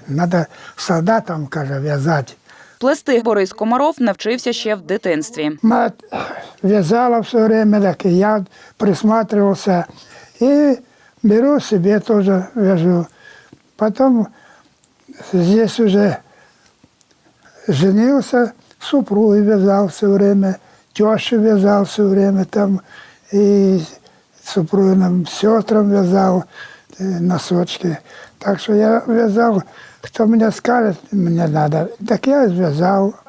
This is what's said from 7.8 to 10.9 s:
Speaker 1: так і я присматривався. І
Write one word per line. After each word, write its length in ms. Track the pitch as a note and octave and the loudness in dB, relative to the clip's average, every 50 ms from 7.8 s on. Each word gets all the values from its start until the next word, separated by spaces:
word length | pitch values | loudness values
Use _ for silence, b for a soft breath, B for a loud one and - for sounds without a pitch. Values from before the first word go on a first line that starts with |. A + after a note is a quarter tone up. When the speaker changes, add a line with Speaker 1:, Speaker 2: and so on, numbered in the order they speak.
Speaker 1:
так 240 | G3 F#3+ E3 - - | 2 0 0 -2 0
і 120 | G3 E3+ F3+ | 0 2 2
я 280 | G3 G#3+ G#3+ G#3+ F#3 B B B B B B - | 2 2 0 -2 -4 B B B B B B -4
присматривався. 1080 | - G3+ F3+ - - G#3+ A3 A3+ A3 - A3+ G#3 G3+ G3+ F#3+ - - G#3 F#3 F3 E3+ B B B B B B B B B B - | -2 -2 0 0 0 2 2 0 0 0 0 0 2 2 0 -2 -2 -2 -2 -2 -2 B B B B B B B B B B 0
І 380 | A#3 C4 C#4+ D4 D4 C#4+ B3+ C4 b b | 2 2 4 4 4 2 0 -2 b b